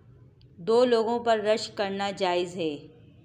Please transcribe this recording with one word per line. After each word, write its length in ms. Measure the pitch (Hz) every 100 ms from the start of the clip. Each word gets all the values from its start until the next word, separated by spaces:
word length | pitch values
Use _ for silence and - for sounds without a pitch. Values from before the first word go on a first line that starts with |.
| - - - _ - -
"दो 220 | 170 233 254
लोगों 340 | 226 220 240
पर 240 | 233 220 208
रश्क 320 | 220 - -
करना 340 | 196 196 202 196
जायज़ 400 | 185 175 180 185
है, 160 | 160 143 - - - -